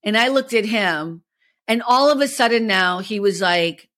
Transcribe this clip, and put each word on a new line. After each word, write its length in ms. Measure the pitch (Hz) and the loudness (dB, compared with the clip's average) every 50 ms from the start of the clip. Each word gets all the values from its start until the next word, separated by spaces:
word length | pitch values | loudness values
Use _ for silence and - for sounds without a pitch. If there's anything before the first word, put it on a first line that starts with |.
| - | -4
and 120 | 208 214 | -2 0
I 120 | 220 240 254 | 0 0 2
looked 240 | 269 269 262 269 | 0 0 -2 0
at 140 | 233 226 208 | -2 -2 -2
him. 560 | 220 226 220 202 180 165 151 156 165 165 170 _ _ _ _ _ _ _ _ _ | 0 -2 -2 0 -2 -2 -2 -6 -8 -12 -14 _ _ _ _ _ _ _ _ _
And 160 | - 220 233 | -4 -4 -4
all 280 | 220 240 247 254 277 294 | 0 2 2 4 4 4
of 100 | 294 269 | 2 2
a 80 | 285 277 | 0 -2
sudden 380 | 277 - 254 226 233 233 226 | 0 0 0 2 2 0 0
now 320 | 220 196 190 185 180 180 180 | 0 0 2 2 0 0 -4
he 200 | 190 - 220 208 | -6 -8 -6 -2
was 220 | 202 202 190 170 | 0 -2 0 0
like 480 | 196 180 175 175 170 170 165 - _ _ _ | 0 0 0 0 0 -2 -4 -8 _ _ _